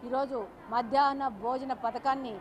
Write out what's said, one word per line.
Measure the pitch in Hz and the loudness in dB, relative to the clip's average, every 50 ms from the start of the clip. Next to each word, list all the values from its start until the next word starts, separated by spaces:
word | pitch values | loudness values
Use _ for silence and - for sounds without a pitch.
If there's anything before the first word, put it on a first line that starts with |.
| 240 | -6
ఈరోజు | 240 254 262 277 262 269 240 202 180 - - - - 220 | -2 0 0 0 0 -2 -4 -6 -6 -12 -16 -10 -2 0
మధ్యాహ్న | 240 240 220 233 269 285 277 277 277 277 262 220 190 202 | 0 0 4 4 6 6 6 4 2 -2 -2 -2 -2 -2
భోజన | 233 254 262 269 262 254 240 - | -2 -2 0 -2 -4 -4 -2 -2
పథకాన్ని | 226 226 240 - 269 269 269 269 233 214 190 | -2 -2 0 2 2 2 2 -2 -6 -8 -8